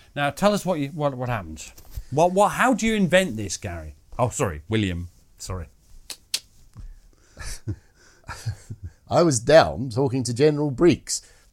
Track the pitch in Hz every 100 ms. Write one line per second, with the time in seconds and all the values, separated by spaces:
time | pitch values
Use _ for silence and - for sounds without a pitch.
0 | _ 143 143 139 202 202 180 160 139 156
1 | 147 127 123 113 82 78 - - - -
2 | - 139 180 185 196 151 233 226 220 214
3 | 180 185 185 110 101 - 95 85 78 -
4 | _ - 120 - 113 76 - 110 98 87
5 | 87 _ _ - - 92 78 _ _ -
6 | - - _ - - _ - - - -
7 | - _ _ - - - - 95 _ _
8 | _ _ - - 113 - - - - -
9 | - 135 170 123 120 156 90 73 131 113
10 | 139 131 120 117 151 147 151 131 170 127
11 | - - - _ _